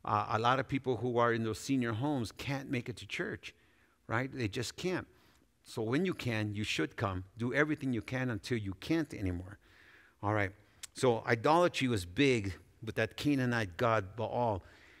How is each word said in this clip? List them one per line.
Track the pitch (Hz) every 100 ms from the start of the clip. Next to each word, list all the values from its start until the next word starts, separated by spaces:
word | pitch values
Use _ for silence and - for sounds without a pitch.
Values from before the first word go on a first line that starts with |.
Uh, | - 107 110
a | 113
lot | 117 131
of | 127
people | 135 127 113
who | 123 117
are | 120
in | 117
those | 113 107
senior | - 135 117
homes | 110 143 143 110
can't | - 120 139 131
make | 127 113
it | 113
to | 101
church, | - 180 - - _ _ _ _ _ -
right? | 113 135
They | 139 110
just | 110 113 -
can't. | 185 170 - - _ _ _ _
So | - -
when | 110 135 185
you |
can, | - 127 110 107
you | 104
should | 107 - 156 -
come. | 104 92 92 -
Do | 120
everything | 135 151 147 131
you | 117
can | - 127 127
until | 104 - 120
you | 98 92
can't | - 165 147
anymore. | 107 95 87 92 98 _ - - - - _
All | 104
right. | 107 98 - - - -
So | - 131 113 123
idolatry | 117 143 165 175 - 131
was | 113 87
big | 90 139 120 98 90 - _
with | 110
that | 113 110 -
Canaanite | 147 139 123 120 104 85
god | 123 110 95 110
Baal, | 107 120 120 98 - - - -